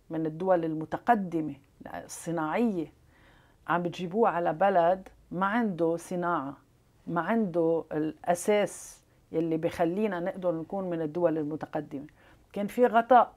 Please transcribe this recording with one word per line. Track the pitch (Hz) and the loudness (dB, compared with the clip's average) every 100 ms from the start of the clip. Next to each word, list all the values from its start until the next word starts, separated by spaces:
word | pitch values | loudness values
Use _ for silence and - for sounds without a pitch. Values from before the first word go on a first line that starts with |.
| - | -10
من | 160 160 | -6 -4
الدول | 156 190 180 | -2 2 2
المتقدمة | 165 156 - 160 - 233 185 165 151 139 _ - - 87 | 2 -4 -6 -4 2 2 0 -4 -4 -8 _ -20 -14 -14
الصناعية. | - - 170 165 156 180 233 185 147 _ _ _ _ _ _ _ - | -14 -12 -6 -4 -2 0 0 0 -6 _ _ _ _ _ _ _ -2
عم | 170 | -2
بتجيبوها | 170 165 180 202 214 | -2 -6 -4 2 2
على | 170 170 | 2 0
بلد | 156 196 185 170 185 - _ - | 2 4 6 4 2 -4 _ -8
ما | 170 196 | -2 0
عنده | 233 226 165 165 170 | 0 0 0 0 -2
صناعة، | - 180 175 165 135 - _ _ _ _ - | -4 -4 -2 -2 -4 -12 _ _ _ _ -6
ما | 170 | -4
عنده | 165 226 208 170 165 165 - | 0 0 0 2 2 2 -2
الأساس | 151 156 - - 175 - 208 196 - - - _ _ - | -4 -4 -4 -2 0 2 2 2 -4 -18 -20 _ _ -6
يلي | 165 165 160 | -2 0 0
بخلينا | 165 - 170 185 214 175 | -2 0 0 0 -2 -2
نقدر | 180 196 180 | -6 -4 -2
نكون | 160 156 196 185 | -2 -4 -6 -4
من | 165 | -4
الدول | 156 165 170 156 | -4 0 2 2
المتقدمة. | 147 156 - 160 147 139 - _ - _ _ | -4 -6 -8 -8 -8 -10 -14 _ -20 _ _
كان | 202 202 | -8 -4
في | - 247 | 4 4
غطاء | 220 226 247 - | 6 8 6 6